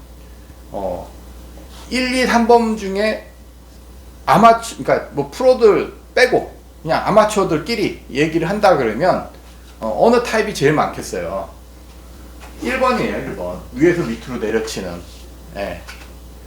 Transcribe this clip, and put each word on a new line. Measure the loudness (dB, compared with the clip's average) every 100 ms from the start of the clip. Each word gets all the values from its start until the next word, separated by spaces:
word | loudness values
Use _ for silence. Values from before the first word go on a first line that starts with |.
| -20 -20 -20 -20 -20 -20 -12
어, | -8 -6 -6 -10 -18 -20 -20 -20 -20 -20 -20 -6
일, | -4 -2 0
이, | 2
삼 | 2 6
번 | 4 4 -2
중에 | -4 -2 -2 -4 -10 -20 -20 -20 -20 -20 -20 -20 -20 -6 2
아마추-, | 6 8 6 0 -6
그러니까 | -2 -2 -2
뭐 | -6 -6
프로들 | 2 4 6 6 4 0 -8 -4 2
빼고 | 2 2 -2 -12 -20 -10
그냥 | -2 -2 2
아마추어들끼리 | 4 4 2 0 -2 -2 -2 -4 -4 -6
얘기를 | -2 0 0 -2
한다 | 2 4 4
그러면, | 0 0 0 0 -4 -16 -20 -20 -20 -10
어, | -6 2
어느 | 4 4
타입이 | 0 -2 -2
제일 | 0 2
많겠어요? | 2 -2 -4 -8 -8 -6 -8 -10 -16 -20 -20 -20 -20 -20 -20 -20 -20 -20 -10
일 | -6 0
번이에요, | 0 0 -2 -4
일 | -6 -8
번. | -8 -10 -10
위에서 | 2 2 2
밑으로 | -2 -6 -8 -6
내려치는. | -2 -2 -4 -8 -8 -10 -14 -20 -20 -20 -14 -10
예. | -8 -10 -14 -18 -18 -20 -20 -20